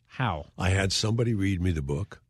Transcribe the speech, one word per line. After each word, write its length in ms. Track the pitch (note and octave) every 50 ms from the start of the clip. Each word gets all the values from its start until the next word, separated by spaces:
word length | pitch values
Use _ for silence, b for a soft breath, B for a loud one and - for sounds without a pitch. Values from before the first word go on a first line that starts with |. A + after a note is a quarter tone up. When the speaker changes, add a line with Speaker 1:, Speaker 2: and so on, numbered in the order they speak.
| _
Speaker 1:
How? 400 | _ - - C3+ A2+ F2 D2 C#2+ - -
Speaker 2:
I 140 | - - F#2
had 220 | F#2+ G2 G2 G2 -
somebody 420 | - - A2 A2 A#2 B2 A#2 A#2
read 260 | G2+ F#2+ G2 G2 F2
me 120 | F2 F#2 E2+
the 100 | D#2 C#2
book 400 | C2+ C#2+ C#2+ G#2 - - - _ _